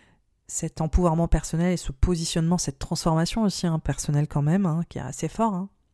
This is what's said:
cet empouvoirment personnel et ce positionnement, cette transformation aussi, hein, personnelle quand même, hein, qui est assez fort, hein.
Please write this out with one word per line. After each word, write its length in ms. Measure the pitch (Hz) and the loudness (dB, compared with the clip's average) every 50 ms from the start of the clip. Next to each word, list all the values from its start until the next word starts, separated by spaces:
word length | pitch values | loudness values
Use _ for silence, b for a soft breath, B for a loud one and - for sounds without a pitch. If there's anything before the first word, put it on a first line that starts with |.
| B B B B B _ _ _ _ | B B B B B _ _ _ _
cet 340 | - - - 165 160 - - | -10 -8 -6 -6 -6 -4 -4
empouvoirment 460 | 160 156 - 185 180 170 160 165 170 | -4 0 2 4 4 4 4 4 2
personnel 460 | 165 - 156 - - - 160 175 185 180 | 4 2 2 2 0 -2 0 0 2 0
et 40 | |
ce 140 | 160 - - | -2 -4 -6
positionnement, 680 | 139 - - 185 180 160 165 - - 170 160 165 180 | -2 0 2 2 2 0 -2 -2 -2 0 2 2 2
cette 220 | 170 - - - - | 0 0 -4 -6 -8
transformation 640 | - - 170 - - 175 160 160 165 - - 226 220 | -6 -6 -4 -2 0 2 2 2 2 0 0 0 0
aussi, 240 | 196 - - - | 0 0 0 -2
hein, 120 | 170 160 160 | 0 0 0
personnelle 480 | - - 139 - - - 147 147 151 | 0 -2 -4 -2 -2 0 0 0 0
quand 140 | - - 147 | 0 0 0
même, 240 | 143 151 170 196 202 | 2 2 2 2 2
hein, 160 | 170 151 170 165 - | 0 0 -2 -4 -4
qui 80 | - | -8
est 40 | - | -10
assez 260 | 131 127 139 - - | -8 -8 -8 -6 -6
fort, 260 | 151 - - 226 226 196 | -6 -2 0 0 0 0
hein. 160 | 175 190 202 _ _ _ _ | -2 -6 -8 _ _ _ _